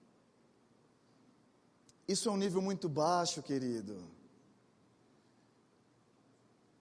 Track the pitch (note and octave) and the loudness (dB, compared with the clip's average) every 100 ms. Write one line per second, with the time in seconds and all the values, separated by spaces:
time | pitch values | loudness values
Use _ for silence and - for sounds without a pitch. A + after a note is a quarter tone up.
0 | - _ _ _ _ _ _ _ _ _ | -20 _ _ _ _ _ _ _ _ _
1 | _ _ - _ _ _ _ _ - _ | _ _ -20 _ _ _ _ _ -20 _
2 | - F#3+ A#3 G3 G3 F3+ F#3+ G3 F3 C#3+ | -2 0 2 2 2 2 0 -2 -2 2
3 | D#3 F3 E3+ - C3+ C#3 B2 A#2 G#2 G2 | 4 4 2 -4 -4 -2 -2 -4 -6 -10
4 | F2 - - - - _ _ _ _ _ | -14 -18 -20 -20 -20 _ _ _ _ _
5 | _ _ _ _ _ _ _ _ _ _ | _ _ _ _ _ _ _ _ _ _
6 | _ _ _ _ _ _ _ _ | _ _ _ _ _ _ _ _